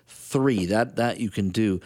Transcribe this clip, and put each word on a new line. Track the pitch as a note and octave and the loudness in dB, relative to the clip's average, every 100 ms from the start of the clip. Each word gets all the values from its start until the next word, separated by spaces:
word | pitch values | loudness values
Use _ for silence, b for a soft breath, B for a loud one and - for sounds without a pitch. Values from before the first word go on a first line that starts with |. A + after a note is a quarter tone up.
| b | b
three. | - - C#3+ C3+ A2+ F2+ | -20 -4 0 2 2 2
That, | G#2 A#2+ - | 2 0 0
that | A#2+ G#2 | -2 -2
you | A2 | -4
can | G#2 G2 | -2 -2
do. | F2+ A2 F#2 | 0 0 0